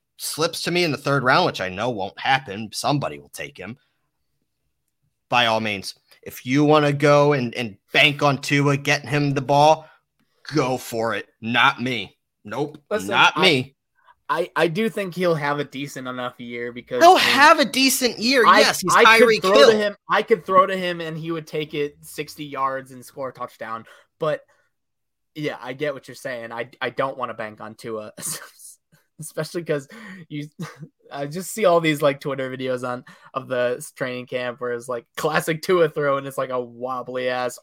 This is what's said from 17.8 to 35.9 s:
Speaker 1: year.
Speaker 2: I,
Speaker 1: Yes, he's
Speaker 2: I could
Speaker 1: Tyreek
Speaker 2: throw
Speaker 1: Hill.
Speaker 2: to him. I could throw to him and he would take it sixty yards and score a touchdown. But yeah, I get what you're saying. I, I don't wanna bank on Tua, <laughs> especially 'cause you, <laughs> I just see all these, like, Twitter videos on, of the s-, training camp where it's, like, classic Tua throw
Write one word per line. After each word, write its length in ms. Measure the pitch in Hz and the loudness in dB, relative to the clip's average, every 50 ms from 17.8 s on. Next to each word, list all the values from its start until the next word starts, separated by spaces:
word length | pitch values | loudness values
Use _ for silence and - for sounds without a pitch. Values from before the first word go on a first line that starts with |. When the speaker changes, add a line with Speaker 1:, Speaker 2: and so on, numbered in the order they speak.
| 262 269 254 - 262 233 185 | 2 2 2 0 -2 -2 -2
Speaker 1:
year. 300 | - 208 240 277 262 220 | -2 -2 0 2 4 6
Speaker 2:
I, 140 | 165 190 214 | 6 6 6
Speaker 1:
Yes, 180 | 214 214 156 - | 6 4 2 0
he's 160 | 190 175 - | 0 2 4
Speaker 2:
I 240 | 190 226 220 226 226 | 6 8 8 8 8
could 80 | 247 | 6
Speaker 1:
Tyreek 140 | 226 220 190 190 | 6 4 2 2
Speaker 2:
throw 100 | 185 202 | 4 6
Speaker 1:
Hill. 180 | 214 254 233 | 8 8 8
Speaker 2:
to 60 | 220 | 6
him. 180 | 214 208 202 202 - _ - | 4 2 -2 -4 -8 _ -2
I 140 | 170 202 214 | -2 0 2
could 200 | - 226 175 - | 2 0 0 0
throw 220 | - 190 185 190 | 2 4 4 4
to 100 | 190 190 | 4 2
him 260 | 185 185 175 175 170 | -4 -4 -4 -4 -4
and 140 | 165 160 160 | -6 -8 -8
he 140 | 160 156 165 | -8 -8 -6
would 140 | 165 165 156 | -6 -8 -8
take 300 | - - 185 151 - - | -8 -6 -6 -6 -4 -4
it 220 | 147 143 147 147 _ | -4 -4 -6 -8 _
sixty 440 | 160 - - - 151 151 - - 151 | -20 -16 -12 -12 -12 -10 -12 -14 -14
yards 440 | 147 135 135 135 135 135 135 131 131 | -10 -6 -4 -4 -4 -4 -6 -10 -14
and 140 | 131 127 120 | -18 -20 -20
score 240 | - - 147 135 127 | -18 -14 -12 -12 -10
a 40 | - | -10
touchdown. 520 | 123 123 120 - - 113 110 113 113 110 - - - _ _ _ | -12 -14 -14 -12 -12 -12 -10 -10 -12 -12 -16 -20 -20 _ _ _
But 240 | - 160 151 147 - _ _ _ _ _ _ _ _ _ _ _ _ _ _ _ _ _ _ - | -6 -4 -4 -4 -4 _ _ _ _ _ _ _ _ _ _ _ _ _ _ _ _ _ _ -12
yeah, 220 | 156 151 139 117 - | -8 -8 -8 -8 -8
I 120 | 107 127 131 | -12 -12 -10
get 200 | 135 147 147 139 | -8 -6 -6 -8
what 140 | 131 - | -8 -12
you're 80 | - 123 | -20 -18
saying. 360 | - - 135 127 117 117 117 | -14 -12 -10 -10 -10 -10 -10
I, 200 | 117 120 120 123 _ - | -10 -10 -10 -10 _ -8
I 80 | 131 123 | -8 -8
don't 260 | 120 - 135 139 135 | -4 -4 -4 -4 -4
wanna 180 | 131 123 117 110 | -6 -8 -8 -8
bank 260 | 113 110 107 107 - | -8 -10 -12 -12 -14
on 140 | 107 107 110 | -16 -16 -16
Tua, 380 | - - 120 110 107 107 107 - - - - - - - - _ - - | -14 -12 -10 -10 -10 -12 -12 -14 -12 -10 -10 -10 -10 -14 -18 _ -20 -20
<laughs> 540 | - - _ _ _ _ _ _ _ _ - | -20 -20 _ _ _ _ _ _ _ _ -18
especially 440 | 156 - - 160 156 - - 180 165 | -18 -14 -10 -10 -10 -8 -8 -8 -6
'cause 240 | 165 156 147 131 - 220 226 220 196 190 190 160 - | -4 -4 -4 -6 -10 -18 -20 -18 -18 -18 -18 -16 -14
you, 180 | 151 147 147 151 _ - 170 - - - | -12 -12 -12 -12 _ -14 -14 -14 -14 -18
<laughs> 320 | 156 - _ _ _ - | -20 -20 _ _ _ -14
I 160 | - 139 147 | -12 -10 -10
just 240 | 147 147 185 185 - | -8 -8 -10 -10 -10
see 140 | - 220 208 | -4 0 2
all 140 | 180 170 170 | 4 4 4
these, 220 | 165 156 151 139 | 4 2 2 2
like, 200 | 151 143 139 139 | 2 0 0 0
Twitter 280 | - 151 135 135 131 127 | -4 -8 -6 -6 -6 -8
videos 380 | 131 127 131 127 127 127 123 | -8 -6 -6 -4 -4 -4 -4
on, 180 | 123 123 127 123 - - _ _ - - | -6 -8 -8 -10 -16 -20 _ _ -12 -10
of 120 | 131 127 | -10 -8
the 280 | 123 131 123 123 120 123 | -4 -2 0 0 0 -2
s-, 140 | 131 151 - | -4 -8 -12
training 340 | - - 139 127 123 123 123 | -10 -8 -6 -6 -6 -8 -10
camp 340 | - 131 123 123 131 117 - | -8 -6 -6 -4 -6 -6 -6
where 100 | 123 123 | -6 -6
it's, 160 | 120 117 117 131 | -6 -6 -6 -8
like, 160 | 123 120 - _ - | -8 -8 -10 _ -8
classic 460 | - - 156 151 170 160 - 160 156 | -4 -2 0 0 0 0 -2 -4 -4
Tua 280 | - - 190 180 165 | -2 0 2 2 2
throw 280 | 151 | 2